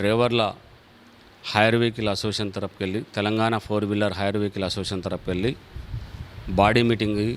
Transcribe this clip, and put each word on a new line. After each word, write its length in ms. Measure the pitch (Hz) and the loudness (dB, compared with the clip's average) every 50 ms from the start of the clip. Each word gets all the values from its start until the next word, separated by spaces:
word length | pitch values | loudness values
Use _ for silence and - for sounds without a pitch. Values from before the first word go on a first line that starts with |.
డ్రైవర్ల 420 | 98 101 110 117 120 120 117 120 110 101 90 - - - - - - - - - - - - - - - - - - - | 2 2 4 4 2 2 2 2 0 0 -2 -8 -16 -20 -20 -20 -20 -20 -20 -20 -20 -20 -20 -20 -20 -20 -20 -18 -14 -2
హైర్ 260 | - 107 107 113 113 117 | 2 4 4 6 6 4
వెహికల్ 300 | 120 117 107 117 110 104 98 | 2 2 0 -2 -2 -2 -2
అసోసియేషన్ 400 | - - 107 101 - 107 101 95 | -2 -2 -4 -4 -4 -4 -6 -4
తరపుకెళ్ళి, 440 | 104 98 95 - - 101 95 95 110 - - - | -6 -8 -8 -6 -6 -4 -4 -4 -4 -6 -6 -4
తెలంగాణ 420 | 107 101 104 110 110 113 113 113 110 - | -2 0 0 2 2 2 2 0 -2 -2
ఫోర్ 200 | - 107 104 104 101 | -2 -2 0 0 0
వీలర్ 240 | 104 104 104 101 90 90 | 0 0 0 0 0 0
హైర్ 200 | 101 101 101 107 104 | -2 0 0 0 -2
వెహికల్ 240 | 101 - 101 95 90 | -2 -2 -4 -4 -4
అసోసియేషన్ 340 | - 104 92 - 98 92 87 | -4 -4 -4 -4 -6 -4 -4
తరపుకెళ్ళి 440 | 95 90 87 - 95 90 90 98 120 131 - - - - - - - - - - - - - - - - - - - 90 92 | -4 -6 -6 -4 -4 -4 -2 -2 -2 -4 -4 -12 -16 -14 -14 -12 -10 -10 -10 -10 -12 -14 -16 -16 -16 -16 -14 -10 -4 2 4
బాడీ 240 | 98 104 113 120 120 117 | 4 6 6 6 4 4
మీటింగ్, 320 | 117 107 110 104 104 104 104 117 120 | 2 2 0 0 0 0 0 -2 -2